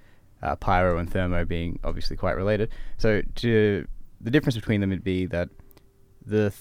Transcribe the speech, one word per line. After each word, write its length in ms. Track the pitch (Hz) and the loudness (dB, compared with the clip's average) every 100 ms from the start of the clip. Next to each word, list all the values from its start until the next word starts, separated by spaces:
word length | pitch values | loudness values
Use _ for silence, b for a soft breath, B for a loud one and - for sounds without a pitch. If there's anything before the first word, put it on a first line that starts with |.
| b b b - | b b b -8
uh, 120 | 73 71 | -4 -2
pyro 420 | - 90 90 82 | 2 4 4 2
and 120 | 85 | -2
thermo 340 | 95 90 87 | -2 0 0
being 340 | 85 85 85 - | 0 -2 -4 -4
obviously 340 | 73 - - - | -4 0 -2 0
quite 200 | 92 64 | -2 0
related. 320 | 98 107 110 B B B | 0 0 0 B B B
So 240 | 113 104 - - | 2 2 0 -2
to, 500 | 120 110 107 98 - - - - | 2 4 4 2 -4 -10 -14 -10
the 100 | 110 | 0
difference 240 | 147 147 113 | 2 2 -2
between 240 | - 104 | 0 0
them 100 | 98 | 2
would 140 | 92 | -2
be 220 | 95 92 90 | -2 -2 -2
that 220 | 85 87 - - - - _ - - | -4 -4 -8 -20 -20 -20 _ -20 -20
the 280 | - 107 104 - | -2 0 0 0